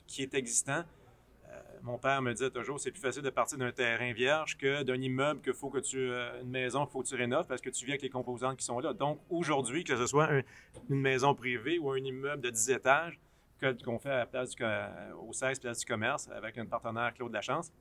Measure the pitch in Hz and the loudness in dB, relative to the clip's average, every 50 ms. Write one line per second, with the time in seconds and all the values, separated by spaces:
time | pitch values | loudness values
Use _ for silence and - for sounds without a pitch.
0 | - - - - 135 135 - 139 123 117 117 - - 139 139 160 170 - - - | -18 -12 -8 -6 -4 -2 0 0 0 0 0 0 0 0 0 -2 -4 -6 -12 -20
1 | - - - - _ - - - - - - - - - - - 123 120 123 120 | -20 -20 -20 -20 _ -20 -20 -20 -20 -18 -18 -18 -18 -18 -18 -14 -10 -8 -6 0
2 | - 135 135 135 131 123 117 110 127 127 - 123 110 120 143 135 - 131 - - | 2 2 2 2 2 0 0 0 -2 -2 -2 -4 -4 -4 -4 -4 -4 -6 -6 -2
3 | - 131 127 143 139 135 - 131 120 - 151 135 127 120 120 - 123 117 117 110 | -2 -2 -2 -2 -2 0 2 2 2 2 0 -2 -2 -2 0 2 2 2 2 2
4 | 120 123 113 107 123 135 151 156 156 - - - 139 135 139 147 143 127 127 127 | 0 -2 0 2 4 4 4 4 2 -2 -4 -2 0 0 2 2 0 0 0 0
5 | 131 131 127 131 139 151 151 139 - 135 123 - 139 135 135 131 123 - 127 131 | 0 0 2 2 2 2 2 0 -2 -4 -4 -2 -4 -4 -2 -2 -2 -2 -2 -2
6 | 127 127 123 123 123 120 123 123 127 123 127 131 127 127 117 135 143 143 - 131 | 0 0 -2 -2 -4 -6 -8 -8 -8 -6 -2 -2 0 0 0 0 0 -2 -2 -4
7 | 120 - 135 120 123 120 127 156 175 - 131 120 - 131 - - - 120 143 - | -4 -2 0 0 2 2 2 2 0 0 -4 -4 -4 -6 -6 -6 -4 -4 -2 -2
8 | 135 127 127 127 120 123 123 113 123 131 131 131 - - 120 120 139 156 127 107 | -2 -2 -2 -2 -4 -4 -4 -2 -2 -2 -2 -2 -4 -2 -2 -2 -2 -2 -2 0
9 | 139 143 151 147 - - 175 165 175 147 156 139 135 117 123 170 180 - 135 117 | 0 0 -2 -2 -6 -4 -2 0 2 2 2 2 2 2 0 -2 0 2 2 2
10 | 123 110 127 147 156 151 147 135 123 - - - - - - - - - 139 139 | 4 4 6 6 6 6 4 2 2 0 -6 -20 -20 -20 -20 -10 -4 0 2 4
11 | 135 135 135 127 135 143 135 123 117 127 123 113 110 143 170 175 151 135 135 131 | 4 4 4 6 6 6 6 4 2 -2 -2 -2 0 0 0 0 0 0 0 -2
12 | 135 135 131 131 135 143 147 143 131 135 117 113 - 127 127 120 - 131 139 151 | -2 -4 -6 -4 -4 -4 -4 -2 -2 -2 0 2 4 4 4 4 6 6 6 6
13 | 165 170 165 - _ _ _ _ _ _ _ - 143 135 123 117 - 120 117 113 | 4 -2 -8 -14 _ _ _ _ _ _ _ 0 0 0 0 0 -2 -2 -2 -2
14 | - 139 135 127 113 - - 123 127 120 - - 123 110 104 101 104 101 90 85 | 0 0 0 0 0 0 -2 -4 -4 -4 -4 -2 -2 0 0 0 -2 -4 -8 -10
15 | 98 101 82 82 - - - - 131 131 135 - - 120 117 - - - 123 107 | -12 -12 -12 -12 -12 -10 -6 -2 -2 -2 -2 -2 -4 -6 -6 -4 -4 -2 0 2
16 | 107 120 143 147 - - 104 107 104 113 - 120 110 107 120 113 - 117 110 117 | 2 2 0 0 -4 -8 -10 -10 -10 -8 -8 -8 -6 -4 -4 -4 -4 -2 -2 0
17 | 120 120 117 - 123 117 110 104 98 - 131 160 170 - - - | -2 -2 -2 -4 -6 -4 -4 -4 -2 -2 -2 -2 -4 -6 -12 -20